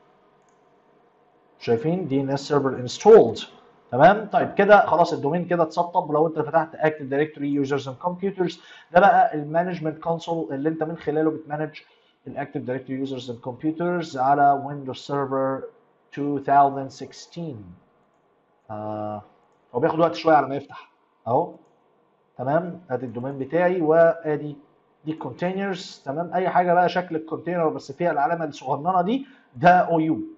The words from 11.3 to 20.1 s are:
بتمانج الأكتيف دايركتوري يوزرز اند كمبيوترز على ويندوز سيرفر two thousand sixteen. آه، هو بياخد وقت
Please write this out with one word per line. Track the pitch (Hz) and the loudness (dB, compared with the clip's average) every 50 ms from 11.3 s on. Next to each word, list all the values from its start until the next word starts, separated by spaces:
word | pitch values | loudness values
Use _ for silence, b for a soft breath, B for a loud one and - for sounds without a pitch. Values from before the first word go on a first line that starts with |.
بتمانج | 151 151 - 143 147 151 156 151 - - b b b b b b b b - | -2 -4 -10 -10 -8 -6 -8 -8 -10 -14 b b b b b b b b -18
الأكتيف | 135 - 127 143 - - 143 117 | -14 -10 -10 -10 -8 -8 -10 -6
دايركتوري | 120 127 131 131 135 131 131 | -6 -6 -6 -6 -8 -8 -6
يوزرز | 135 135 135 123 120 123 | -6 -6 -8 -10 -10 -12
اند | 117 113 | -12 -12
كمبيوترز | - 131 120 117 - 156 160 160 170 175 175 175 160 - 131 | -10 -12 -10 -6 -6 -6 -4 -2 -4 -2 -2 -4 -6 -6 -4
على | 131 127 139 143 143 143 143 143 135 123 | -2 2 2 4 6 6 4 4 2 -2
ويندوز | 139 147 143 135 131 123 | -8 -10 -10 -10 -10 -10
سيرفر | - - - 143 143 139 131 135 135 135 135 135 131 120 - _ _ _ _ _ _ _ _ - | -10 -8 -6 -4 -4 -2 -2 -2 -2 0 -2 -2 -4 -8 -12 _ _ _ _ _ _ _ _ -10
two | 147 143 143 143 135 139 | -6 -4 -4 -4 -4 0
thousand | 143 139 143 139 139 135 135 135 131 - - 135 | 2 4 6 4 4 2 -4 -10 -10 -12 -16 -18
sixteen. | - - - - - - 170 170 160 131 107 98 87 90 92 _ _ _ _ _ _ _ _ _ _ _ _ _ _ _ _ _ - | -18 -18 -20 -20 -18 -14 -12 -12 -12 -12 -14 -16 -20 -20 _ _ _ _ _ _ _ _ _ _ _ _ _ _ _ _ _ _ -14
آه، | 110 107 107 107 107 107 107 107 104 104 104 _ _ _ _ _ _ _ _ _ - | -12 -10 -8 -8 -8 -8 -8 -8 -8 -10 -14 _ _ _ _ _ _ _ _ _ -4
هو | 120 | 0
بياخد | 143 156 160 156 | 0 0 2 2
وقت | 170 165 | 2 2